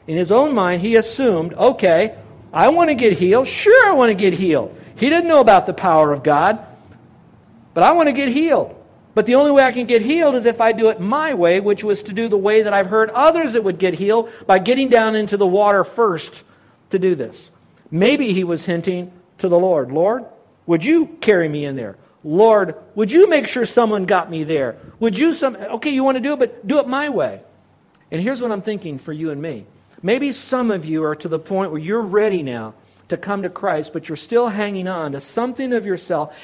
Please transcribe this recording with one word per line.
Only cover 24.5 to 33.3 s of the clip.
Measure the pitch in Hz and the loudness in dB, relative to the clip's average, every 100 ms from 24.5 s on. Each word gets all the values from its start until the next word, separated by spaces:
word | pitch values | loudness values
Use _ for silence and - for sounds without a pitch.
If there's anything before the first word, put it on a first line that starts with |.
| 156 127 - - - | -2 -4 -6 -16 -6
Would | 226 196 | -4 0
you | 320 | -2
some, | 311 269 214 | 0 -4 -6
okay, | 247 226 302 | -10 -8 -4
you | 269 | -2
want | 269 262 | 0 -2
to | |
do | 269 | -4
it, | 285 | -2
but | 247 - 196 | -2 -4 -4
do | 294 | -2
it | 247 | -2
my | 262 294 | -4 -4
way." | 220 127 98 - _ _ _ _ _ _ | -4 -4 -6 -18 _ _ _ _ _ _
And | 160 | -6
here's | 202 262 | -6 -4
what | 240 | -6
I'm | 202 | -6
thinking | 196 208 170 135 | -6 -8 -10 -12
for | - | -12
you | 151 160 | -10 -8
and | 143 | -8
me. | 160 120 98 _ _ _ | -10 -12 -18 _ _ _
Maybe | 175 247 285 | -4 -2 -2
some | - - 254 240 | -6 -6 -4 -2
of | 196 | -4
you | 156 156 156 | -4 -4 -4
are | 151 | -6
to | 175 | -6
the | 156 | -8
point | 160 190 190 | -4 -4 -4
where | 151 | -6
you're | 156 220 | -4 -4
ready | 208 202 214 185 | -2 0 0 0
now | 139 120 110 - _ _ - | -4 -8 -10 -16 _ _ -10
to | 170 | -8
come | 196 | -6